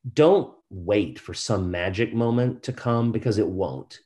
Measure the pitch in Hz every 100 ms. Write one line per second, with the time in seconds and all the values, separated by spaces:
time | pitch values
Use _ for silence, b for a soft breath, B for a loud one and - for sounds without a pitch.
0 | 127 - 156 196 - - _ 95 87 104
1 | 80 76 - 85 - 101 92 87 92 95
2 | 117 113 117 120 127 127 - 127 120 117
3 | 117 110 120 104 90 92 87 67 - -